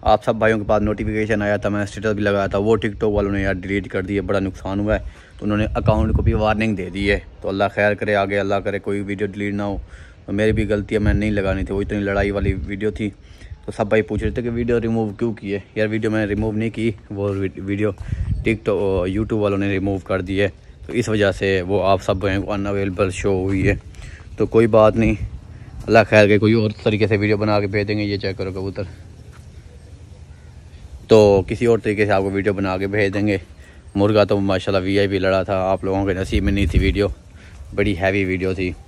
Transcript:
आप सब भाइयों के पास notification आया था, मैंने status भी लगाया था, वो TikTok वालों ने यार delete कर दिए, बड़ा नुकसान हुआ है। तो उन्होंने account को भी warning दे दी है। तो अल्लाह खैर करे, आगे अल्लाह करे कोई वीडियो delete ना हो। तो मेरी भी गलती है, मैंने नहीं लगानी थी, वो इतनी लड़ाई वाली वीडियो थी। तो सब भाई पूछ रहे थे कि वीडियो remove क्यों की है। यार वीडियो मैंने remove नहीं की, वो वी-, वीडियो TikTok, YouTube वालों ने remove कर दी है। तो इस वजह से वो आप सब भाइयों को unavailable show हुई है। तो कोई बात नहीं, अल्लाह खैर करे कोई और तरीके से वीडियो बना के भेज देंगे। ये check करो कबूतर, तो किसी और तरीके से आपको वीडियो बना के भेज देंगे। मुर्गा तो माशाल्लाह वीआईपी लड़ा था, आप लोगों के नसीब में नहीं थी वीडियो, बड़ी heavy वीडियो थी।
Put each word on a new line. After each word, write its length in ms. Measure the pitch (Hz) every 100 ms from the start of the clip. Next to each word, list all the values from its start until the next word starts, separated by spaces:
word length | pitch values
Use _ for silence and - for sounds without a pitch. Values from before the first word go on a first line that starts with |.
आप 200 | 107 107
सब 160 | - 113
भाइयों 180 | 110 110
के 80 | 101
पास 160 | 107
notification 600 | 104 104 110 107 107 107
आया 160 | 104 101
था, 120 | 104
मैंने 160 | 104 101
status 280 | - 107
भी 80 | 101
लगाया 260 | 101 101 98
था, 100 | 98
वो 200 | 104 110
TikTok 380 | 110 98 110 104
वालों 160 | 101
ने 120 | 98
यार 100 | 98
delete 340 | 95 90 101 92
कर 140 | 98
दिए, 200 | 92 101
बड़ा 180 | 92 98
नुकसान 400 | 95 90 92 98
हुआ 140 | 101
है। 60 | 101 - - - -
तो 60 | 104
उन्होंने 220 | 104 110 120
account 380 | 117 110 110 110
को 60 |
भी 120 | 104
warning 440 | 113 107 107 110 98
दे 120 | 90
दी 180 | 90 98
है। 160 | 98 - -
तो 60 | 101
अल्लाह 180 | 98 101
खैर 280 | - 104 101
करे, 180 | 104
आगे 240 | 101 98 101
अल्लाह 220 | 98 98
करे 200 | 98 98
कोई 220 | 101 101
वीडियो 280 | 101 101 104
delete 240 | 98 104
ना 100 | 101
हो। 180 | 101 98 - - - - -
तो 60 |
मेरी 180 | 101 110
भी 140 | 110 104
गलती 300 | 104 101 107
है, 40 |
मैंने 180 | 104 101
नहीं 120 | 107
लगानी 320 | 101 95 95
थी, 100 | 95
वो 80 | 98
इतनी 180 | 101 104
लड़ाई 320 | 101 101 101
वाली 220 | 101 98
वीडियो 380 | 95 - 101 107
थी। 180 | 98 107 - - - - - -
तो 60 |
सब 180 | 110 110
भाई 120 | 113
पूछ 200 | 104 104
रहे 100 | 107
थे 100 | 127
कि 80 | 120
वीडियो 280 | 117 120 120
remove 360 | 113 113 110
क्यों 180 | 101 120
की 180 | 104 101
है। 120 | 101 95 -
यार 100 | 107
वीडियो 240 | 110 110
मैंने 140 | 110 104
remove 300 | 104 107 107
नहीं 140 | 113
की, 220 | 110 113 104 -
वो 180 | 101 101
वी-, 300 | 98 95 -
वीडियो 320 | 95 101 104 92 - - - -
TikTok, 640 | - 110 - 98 101 95 90
YouTube 340 | 95 110 113
वालों 160 | 104 98
ने 120 | 98
remove 300 | 98 98 95
कर 220 | 92 95
दी 160 | 90 98
है। 100 | 101 - - - -
तो 60 |
इस 160 | 120 113
वजह 220 | 107 101
से 300 | 92 98 95
वो 180 | 90 98
आप 220 | 92 95
सब 180 | - 95
भाइयों 220 | 101 95
को 100 | 95
unavailable 580 | 104 101 101 98 92 98
show 220 | 92 101
हुई 280 | 95 95 98
है। 180 | 98 98 - - - - - -
तो 80 | 107
कोई 220 | 113 113
बात 280 | 110 107 110
नहीं, 220 | 110 107 - - - - - - -
अल्लाह 160 | 113
खैर 240 | 107 107 104
करे 100 | 104
कोई 140 | 107
और 180 | 117 107 104 -
तरीके 220 | 104 104
से 100 | 104
वीडियो 200 | 104 107
बना 220 | 107 104
के 80 | 101
भेज 200 | 104 101
देंगे। 160 | 107
ये 140 | 104 101
check 200 | 98 95
करो 140 | 95
कबूतर, 360 | 95 95 92 92 - - - - - - - - - - - - - - - - - - - - - -
तो 360 | 110 104 98 92
किसी 160 | 107 117
और 140 | 113
तरीके 260 | 110 104 104
से 60 |
आपको 180 | 98 98
वीडियो 240 | 98 98
बना 240 | 98 98 92
के 100 | 98
भेज 240 | 104 98
देंगे। 300 | 101 104 95 - - - - - 98
मुर्गा 280 | 101 107 101
तो 140 | 101
माशाल्लाह 440 | 98 95 95 98
वीआईपी 360 | 92 98 101 98
लड़ा 240 | 95 95
था, 160 | 92 95 92
आप 140 | 95 95
लोगों 200 | 95 98
के 80 |
नसीब 300 | 90 95 107
में 80 | 98
नहीं 160 | 98 98
थी 120 | -
वीडियो, 320 | 95 95 101 - - - - - - -
बड़ी 180 | 104
heavy 320 | 90 95 98 92
वीडियो 280 | 92 92
थी। 200 | 92 92 82